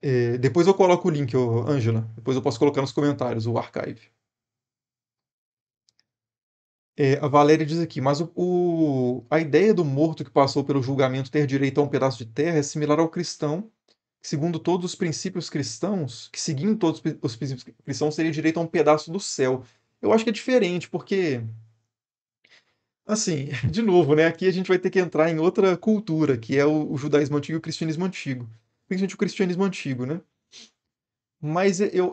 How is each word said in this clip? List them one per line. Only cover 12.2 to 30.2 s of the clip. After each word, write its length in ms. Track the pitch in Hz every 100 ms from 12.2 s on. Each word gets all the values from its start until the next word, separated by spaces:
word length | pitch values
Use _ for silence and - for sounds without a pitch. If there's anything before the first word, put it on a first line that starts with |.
| 113
terra 320 | 113 156 160
é 60 |
similar 360 | 143 156 147 151
ao 100 | 165
cristão, 600 | 175 170 - 151 160 220 _ _ _ _ _
que 60 | -
segundo 320 | 151 165 160
todos 320 | - 180 175
os 40 | -
princípios 540 | 180 143 185 185 156
cristãos, 800 | 160 135 - 175 202 139 - -
que 100 | -
seguindo 340 | - 139 185 220
todos 200 | 165 -
os 40 |
pri-, 180 | 160 151
os 140 | 143 -
princípios 400 | 143 131 - - -
cristãos, 300 | 131 156 151
teria 160 | 160
direito 280 | 151 156 165
a 40 |
um 40 | 170
pedaço 440 | 175 147 151 165
do 80 | 180
céu." 440 | - - 127 127 113 _ _ _
Eu 100 | 202
acho 100 | 220
que 80 | 226
é 20 |
diferente, 560 | 214 - 254 185 175 -
porque, 540 | 175 - 196 170 127 113 113 - _ _ _ _ _ _ _ _ _ _ _ _ _ -
assim, 440 | 214 - 156 139 127
<laughs> 80 | -
de 140 | 165
novo, 320 | 226 180 143 151
né, 100 | 165
aqui 220 | 160 185
a 40 |
gente 160 | 180 185
vai 120 | 180
ter 100 | 185
que 100 | 185
entrar 300 | 175 156 160
em 80 | 160
outra 380 | 165 185 190 175
cultura, 600 | - 214 214 156 151 123
que 180 | 113 135
é 80 | 147
o, 260 | 156 151
o 60 | 123
judaísmo 400 | 147 147 147 147
antigo 200 | 143 160
e 20 |
o 20 |
cristianismo 440 | 160 151 160 156 185
antigo. 440 | - - 127 117 110 _ _ _
Principalmente 280 | 185 190 -
o 20 |
cristianismo 440 | 202 - 185 175
antigo, 420 | 196 185 143 123 123
né? 140 | 170